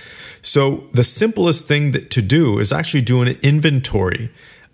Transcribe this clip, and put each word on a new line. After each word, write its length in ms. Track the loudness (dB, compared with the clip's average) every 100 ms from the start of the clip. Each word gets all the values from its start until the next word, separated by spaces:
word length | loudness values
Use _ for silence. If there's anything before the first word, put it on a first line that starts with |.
| -20 -20 -20 -12
So 480 | -2 0 0 -2 -2
the 140 | 0 0
simplest 640 | 0 -2 0 0 0 -2
thing 220 | 0 0
that, 180 | -2 -2
to 120 | -2
do 380 | 2 2 2 0
is 140 | -2
actually 300 | -2 -2 -2
do 180 | 0 0
an 160 | 0 0
inventory 880 | 2 2 2 0 -2 -2 -2 -4 -8 -14 -20 -20 _